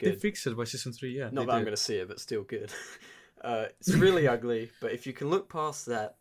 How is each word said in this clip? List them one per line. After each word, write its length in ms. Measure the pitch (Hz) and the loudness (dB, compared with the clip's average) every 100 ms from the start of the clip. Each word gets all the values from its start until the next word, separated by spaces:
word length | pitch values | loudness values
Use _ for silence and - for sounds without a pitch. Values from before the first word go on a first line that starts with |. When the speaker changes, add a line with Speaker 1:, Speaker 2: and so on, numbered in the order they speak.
| - | 2
Speaker 1:
Good. 100 | - | 2
Speaker 2:
fixed 240 | 208 202 135 | 0 -2 -4
it 80 | 117 | -2
by 80 | 117 | -4
season 260 | - 131 | -4 -8
three, 240 | 123 131 127 | -8 -6 -6
yeah, 120 | 120 | -4
Speaker 1:
Not 100 | 135 | -2
Speaker 2:
they 40 | 123 | 2
Speaker 1:
that 40 | |
I'm 60 | 117 | 2
Speaker 2:
did. 40 | 107 | 2
Speaker 1:
gonna 120 | 104 | 0
see 180 | - 104 | 0 -2
it, 100 | 92 | -4
but 120 | - | -8
still 240 | - 110 | -6 -6
good. 280 | 98 110 104 - | -4 -8 -8 -12
<laughs> 60 | - - - - - - | -14 -16 -20 -20 -20 -10
Uh, 240 | 120 113 107 - | -4 -2 -4 -4
it's 140 | - | 2
really 340 | 190 190 180 139 | 6 8 8 6
Speaker 2:
<laughs> 80 | 120 | 4
Speaker 1:
ugly, 360 | 120 117 117 - | 0 -2 -4 -6
but 100 | 117 | -6
if 140 | 120 131 | -4 -6
you 80 | |
can 160 | 123 143 | -4 0
look 200 | 185 190 | 0 -2
past 360 | 165 151 143 - | -6 -4 -6 -4
that, 300 | 117 107 - | -4 -4 -10